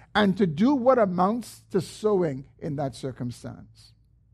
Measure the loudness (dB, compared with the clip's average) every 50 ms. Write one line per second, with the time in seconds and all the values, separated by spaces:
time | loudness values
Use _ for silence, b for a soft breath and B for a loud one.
0 | b b 0 2 2 2 4 2 2 0 2 2 2 2 2 4 4 4 4 4
1 | 4 2 2 2 0 0 0 -2 -6 -10 -16 -20 -12 _ -4 -4 -4 -4 -6 -4
2 | 0 0 2 2 0 0 -4 -6 -10 -16 _ _ -10 -8 -6 -4 -6 -6 -6 -8
3 | -10 -10 -8 -8 -8 -8 -8 -10 -14 -14 -14 -16 -18 -20 -20 -20 -20 -20 _ _
4 | _ _ _ _ _ _